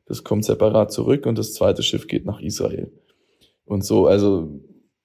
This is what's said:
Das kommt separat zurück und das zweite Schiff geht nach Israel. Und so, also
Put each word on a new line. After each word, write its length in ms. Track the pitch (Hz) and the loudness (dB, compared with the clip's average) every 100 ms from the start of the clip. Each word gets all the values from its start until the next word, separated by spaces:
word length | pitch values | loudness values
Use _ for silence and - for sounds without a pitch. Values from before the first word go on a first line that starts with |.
Das 200 | - - | -14 -12
kommt 200 | - 107 | -2 -2
separat 480 | 104 110 107 110 107 | 0 2 4 2 0
zurück 320 | - - - | -2 0 0
und 140 | 120 107 | 0 -2
das 160 | - | -4
zweite 280 | - 95 - | 0 0 2
Schiff 240 | - - - | -2 -4 -4
geht 200 | - 95 | -6 -4
nach 140 | 110 | -8
Israel. 500 | 101 - - - - _ _ _ _ _ _ _ - | -8 -4 -4 -4 -10 _ _ _ _ _ _ _ -8
Und 180 | 101 | -6
so, 220 | - 107 82 | 0 4 6
also 540 | 98 101 92 80 71 - _ _ _ | 6 4 0 -4 -12 -18 _ _ _